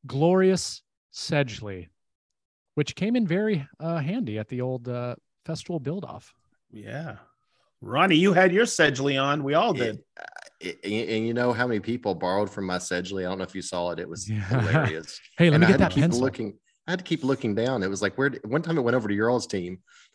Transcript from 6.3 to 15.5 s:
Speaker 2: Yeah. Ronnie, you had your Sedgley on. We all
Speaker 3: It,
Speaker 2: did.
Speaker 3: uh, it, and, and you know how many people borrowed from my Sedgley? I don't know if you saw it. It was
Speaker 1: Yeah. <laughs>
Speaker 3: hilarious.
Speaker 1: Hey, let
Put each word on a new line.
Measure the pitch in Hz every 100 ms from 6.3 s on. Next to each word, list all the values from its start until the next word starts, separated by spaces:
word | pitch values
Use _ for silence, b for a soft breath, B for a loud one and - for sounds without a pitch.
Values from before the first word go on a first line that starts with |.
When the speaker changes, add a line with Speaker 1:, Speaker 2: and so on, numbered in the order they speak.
| _ _ _ _
Speaker 2:
Yeah. | 107 104 131 160 101 - _ _ _ _ _
Ronnie, | 104 131 190 160
you | 196
had | 180 185
your | 185 240
Sedgley | - 151 127 139 135
on. | 139 147
We | 139
all | 151 226 139
Speaker 3:
It, |
Speaker 2:
did. | 113 107 _ -
Speaker 3:
uh, | 50 - - _
it, | 90 -
and, | 98 107 98
and | 110 113
you |
know | 117 123
how | 113 123
many | 107
people | 101 123 104
borrowed | 85 90 98 101
from | - 95
my | 90
Sedgley? | - 90 92 98
I | 90
don't | 95
know |
if | 92
you | 95
saw | - 90 87
it. | 85
It | 87
was | 85 101
Speaker 1:
Yeah. | 107
<laughs> | 95 123
Speaker 3:
hilarious. | 104 147 131 78 - - - -
Speaker 1:
Hey, |
let | 170